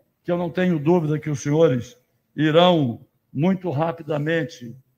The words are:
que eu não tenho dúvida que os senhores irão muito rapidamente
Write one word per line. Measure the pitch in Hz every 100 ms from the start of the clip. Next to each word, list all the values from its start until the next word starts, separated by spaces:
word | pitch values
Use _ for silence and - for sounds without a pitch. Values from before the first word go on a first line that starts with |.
| _ _
que | -
eu | 175
não | 170
tenho | 175 185 160
dúvida | 143 180 151 151
que | 151
os | 143
senhores | 147 151 160 127 - _ _ _ _ -
irão | 156 160 180 170 127 107 _ _ _
muito | 131 175 185 185
rapidamente | 135 165 165 156 147 151 165 147 - 120 110 _